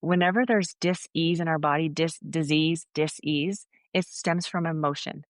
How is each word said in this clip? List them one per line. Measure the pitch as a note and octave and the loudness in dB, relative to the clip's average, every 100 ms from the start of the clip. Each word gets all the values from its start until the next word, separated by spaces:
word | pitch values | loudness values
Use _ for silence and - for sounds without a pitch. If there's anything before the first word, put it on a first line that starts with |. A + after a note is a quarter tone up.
whenever | F3 F3+ F3+ G3 B3 | 2 2 4 2 2
there's | A3+ F#3 - | 2 0 -2
dis-ease | F3+ F3+ - - E3 E3+ | -2 -2 -4 -2 0 2
in | E3 | 0
our | D#3+ | 0
body, | D3 D3 D#3+ | 2 2 0
dis-, | C#3+ E3 - | 0 -2 -2
disease, | - E3 D3+ D3+ D#3 E3 - | -6 -2 2 2 2 0 -4
dis-ease, | - D3+ - - D3 D#3 G3+ - _ _ | -2 -2 -2 -4 -2 -2 -4 -10 _ _
it | F#3 F3+ | -4 -4
stems | - - E3+ F3 | -4 -2 -2 -2
from | F3+ E3 | -2 -2
emotion. | D#3 D3+ C#3+ - - D3 | 0 -2 -2 -6 -12 -14